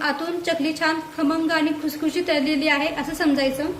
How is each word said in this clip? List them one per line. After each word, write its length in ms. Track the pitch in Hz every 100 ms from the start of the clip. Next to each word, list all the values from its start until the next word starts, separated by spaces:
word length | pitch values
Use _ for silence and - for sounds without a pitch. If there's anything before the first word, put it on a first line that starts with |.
आतून 380 | 294 269 330 349
चकली 320 | 339 330 302 311
छान 240 | 320 320 - -
खमंग 340 | 285 330 320
आणि 200 | 320 311 302
खुसखुशीत 460 | 302 - 311 349 349
तळलेली 400 | 302 285 294 311
आहे 260 | 285 311
असं 200 | 302 285
समजायचं. 560 | 320 320 277 269 269 320